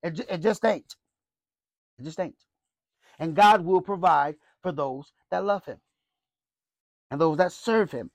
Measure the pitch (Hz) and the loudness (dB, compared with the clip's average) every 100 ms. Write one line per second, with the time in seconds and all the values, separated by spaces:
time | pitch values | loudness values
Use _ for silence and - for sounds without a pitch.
0 | 170 160 240 180 175 214 170 156 - - | -8 -8 -8 -4 -2 0 0 -2 -6 -20
1 | _ _ _ _ _ _ _ _ _ _ | _ _ _ _ _ _ _ _ _ _
2 | 135 156 175 - _ _ _ _ _ _ | -16 -8 -8 -8 _ _ _ _ _ _
3 | _ _ 165 156 208 208 170 185 185 196 | _ _ -6 4 6 6 4 0 0 0
4 | 180 151 143 151 _ _ 185 139 139 135 | 2 4 2 -4 _ _ -8 -4 -6 -6
5 | 143 _ _ 185 196 202 - 120 _ _ | -14 _ _ -6 -2 -4 -4 -18 _ _
6 | _ _ _ _ _ _ _ _ _ _ | _ _ _ _ _ _ _ _ _ _
7 | _ 139 160 151 180 - - 226 196 127 | _ -2 0 2 -2 -2 -2 0 0 -4
8 | - | -12